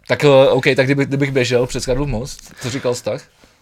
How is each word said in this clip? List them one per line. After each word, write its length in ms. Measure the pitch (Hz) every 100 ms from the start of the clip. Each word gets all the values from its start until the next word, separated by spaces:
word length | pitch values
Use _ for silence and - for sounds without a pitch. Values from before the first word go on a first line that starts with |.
| -
Tak, 160 | 123
eh, 40 | 147
OK, 360 | 135 139 127 143 131
tak 100 | 131
kdyby, 200 | 139 135
kdybych 260 | 135 139
běžel 360 | 135 120 123 123
přes 180 | 127 131
Karlův 220 | 127 147
most, 460 | 110 131 - - -
co 80 | 127
říkal 260 | 123 127 120
Stach? 260 | - 135 - _ _ _